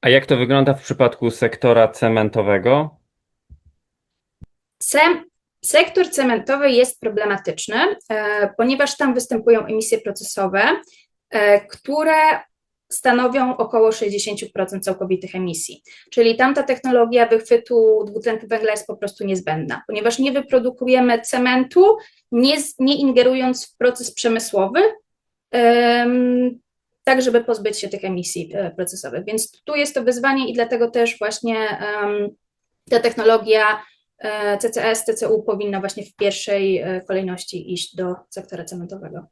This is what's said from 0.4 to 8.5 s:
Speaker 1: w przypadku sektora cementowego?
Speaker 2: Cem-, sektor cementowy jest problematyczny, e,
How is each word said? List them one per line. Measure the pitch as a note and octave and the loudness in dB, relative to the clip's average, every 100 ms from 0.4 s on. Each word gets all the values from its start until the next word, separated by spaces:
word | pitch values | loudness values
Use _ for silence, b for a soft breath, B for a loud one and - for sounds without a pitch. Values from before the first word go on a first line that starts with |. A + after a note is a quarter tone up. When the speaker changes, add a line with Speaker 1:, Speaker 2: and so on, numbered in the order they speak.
| B2 C#3 C3+ | 2 2 4
Speaker 1:
w | C3+ | 0
przypadku | - - B2 - A#2+ | -4 2 2 2 -4
sektora | A2+ A#2 - B2+ A#2 A2 | 0 -2 0 4 6 4
cementowego? | - A#2 A2 G#2+ A2 G2+ G2+ G2+ C#3 D3+ _ _ _ _ _ _ - _ _ _ _ _ _ _ _ - _ _ _ | 2 0 2 0 0 0 2 4 2 0 _ _ _ _ _ _ -20 _ _ _ _ _ _ _ _ -20 _ _ _
Speaker 2:
Cem-, | - C#4+ D#4+ E4+ - _ _ _ | -2 2 2 2 -6 _ _ _
sektor | - D4 F4+ - F4+ | 0 2 2 0 -2
cementowy | - C4 A3 G#3 C#4 C#4+ | 0 0 -2 -2 0 2
jest | A#3+ B3+ - | 4 2 0
problematyczny, | A#3 G#3 G#3 G3 - D#3+ - A3 F4+ G4+ _ | -6 -4 -4 -4 -6 -8 -6 -2 -2 -2 _
e, | G#3+ G#3+ G#3 G3+ | -6 -4 -2 -2